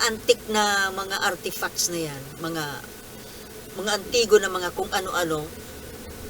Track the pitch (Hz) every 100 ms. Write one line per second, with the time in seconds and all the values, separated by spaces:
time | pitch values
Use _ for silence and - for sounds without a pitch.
0 | 240 220 - 226 - 214 208 202 196 190
1 | 190 196 202 180 190 - 185 - - 175
2 | 156 143 139 147 165 165 147 135 - -
3 | - - - - - - - - 202 208
4 | 180 247 220 214 196 180 175 - - 202
5 | 185 175 170 156 156 - - - - -
6 | - - -